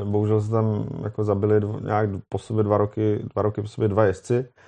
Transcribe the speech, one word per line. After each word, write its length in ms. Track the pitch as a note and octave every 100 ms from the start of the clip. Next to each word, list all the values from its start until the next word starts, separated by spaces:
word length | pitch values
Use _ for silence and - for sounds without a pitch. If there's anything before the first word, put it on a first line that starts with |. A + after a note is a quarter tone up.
bohužel 380 | G2+ G#2 G#2 G#2+
se 100 | G#2
tam 340 | A2 A2 G#2+ G#2+ -
jako 200 | G#2 -
zabili 360 | G#2 G2 G#2 G#2
dvo-, 260 | G#2 G#2+ G#2
nějak 240 | G#2 G#2+ G2 -
po 80 | G2
sobě 240 | - A2
dva 140 | G#2 G#2
roky, 420 | G#2 - G#2+ G#2 A2
dva 80 | -
roky 200 | G#2 G#2
po 60 | G#2+
sobě 200 | - A2
dva 180 | F#2+ G#2
jezdci, 420 | F#2 - B2 C3 _